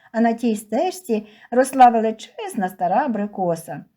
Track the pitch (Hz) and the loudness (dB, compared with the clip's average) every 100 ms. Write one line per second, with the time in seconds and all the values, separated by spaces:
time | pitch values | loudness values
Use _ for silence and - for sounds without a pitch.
0 | _ 226 233 220 240 214 - 233 359 - | _ 0 0 0 -2 -2 -4 -2 -2 -4
1 | - 214 - - - 247 262 269 240 226 | -4 -4 -6 -16 -2 0 2 6 6 6
2 | 220 226 - - 392 294 185 190 175 214 | 0 -4 -12 -12 -8 -4 -6 -2 -2 0
3 | 294 208 208 202 180 165 165 147 - | 0 -4 -6 -4 -4 -4 -8 -14 -16